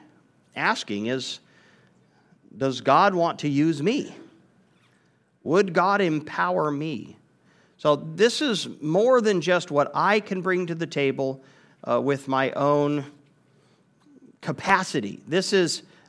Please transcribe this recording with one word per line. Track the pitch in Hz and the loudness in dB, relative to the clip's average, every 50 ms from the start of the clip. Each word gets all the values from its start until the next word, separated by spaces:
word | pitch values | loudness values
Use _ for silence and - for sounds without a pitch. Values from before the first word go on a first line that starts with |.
| - - _ _ _ _ _ _ _ _ - | -20 -20 _ _ _ _ _ _ _ _ -8
asking | - 151 190 220 - - - 101 101 107 117 | -2 0 0 0 -2 -4 -6 -6 -4 -2 -2
is, | 131 131 123 - - - _ _ _ _ _ _ _ _ _ _ _ _ _ _ _ _ _ _ _ _ _ - - | -4 -4 -6 -8 -12 -14 _ _ _ _ _ _ _ _ _ _ _ _ _ _ _ _ _ _ _ _ _ -20 -10
does | 104 135 135 127 117 | -4 -4 -2 -2 -2
God | - 131 139 160 190 202 185 | 2 4 6 6 6 4 4
want | 175 170 165 139 - | 2 0 0 -2 -4
to | - 151 | -4 -2
use | 139 139 151 165 160 139 147 | 0 2 2 2 0 0 -2
me? | 196 254 294 - - - - - - _ _ _ _ _ _ _ _ _ _ _ _ _ _ _ _ _ _ _ _ _ _ - | -2 -2 -2 -4 -8 -12 -20 -20 -20 _ _ _ _ _ _ _ _ _ _ _ _ _ _ _ _ _ _ _ _ _ _ -4
Would | - 156 196 208 185 160 | 0 2 2 2 2 2
God | 180 175 190 202 202 | 0 2 2 2 2
empower | 196 170 156 151 151 - - - 180 180 185 180 156 151 | 2 0 0 -2 -4 -6 -4 -2 -2 0 0 0 -2 -2
me? | 147 139 156 160 143 104 - - - _ _ _ _ _ _ _ _ _ _ _ _ _ | -2 -4 -6 -6 -8 -8 -10 -12 -18 _ _ _ _ _ _ _ _ _ _ _ _ _
So | - 151 147 135 | 2 2 2 2
this | - 160 156 180 214 240 233 - | 0 -8 0 2 2 2 4 2
is | 311 269 214 156 127 117 - - | -2 0 0 -2 -4 -8 -10 -8
more | 143 151 160 190 226 254 262 247 | -4 0 2 2 4 6 4 4
than | 208 220 202 175 | 4 4 2 2
just | 147 180 180 175 - - | 2 2 0 0 0 0
what | 147 143 139 - - | 0 0 0 2 0
I | 143 160 190 208 220 | 0 2 4 2 2
can | 208 - 202 185 | 0 -2 -6 -4
bring | 170 185 180 180 180 165 | -2 -2 -2 -2 -2 -4
to | 170 | -4
the | 165 165 165 | -6 -6 -6
table, | - 147 139 135 131 139 135 135 131 135 - - - _ _ _ _ _ - | -2 0 0 0 0 0 -2 -4 -4 -6 -12 -20 -20 _ _ _ _ _ -4
uh, | - 120 120 | 0 0 0
with | 123 139 139 135 - 135 | 2 0 -2 -2 -2 -2
my | 135 131 135 131 | 0 0 0 0
own | - - 139 143 147 147 147 147 147 147 131 139 - - _ _ _ _ _ _ _ _ _ _ _ _ _ _ _ _ _ _ _ - _ - _ _ | 0 0 0 2 2 2 2 0 -2 -4 -6 -8 -16 -20 _ _ _ _ _ _ _ _ _ _ _ _ _ _ _ _ _ _ _ -20 _ -20 _ _
capacity. | - - 151 - - 190 196 185 185 - - 143 104 98 - - - 117 | -8 -8 -8 -6 2 2 2 2 2 -2 -4 -4 -4 -4 -10 -12 -10 -2
This | 151 190 185 - 202 | -2 -2 0 2 2
is | 190 175 156 - - - - _ _ _ | 2 2 2 -2 -6 -10 -18 _ _ _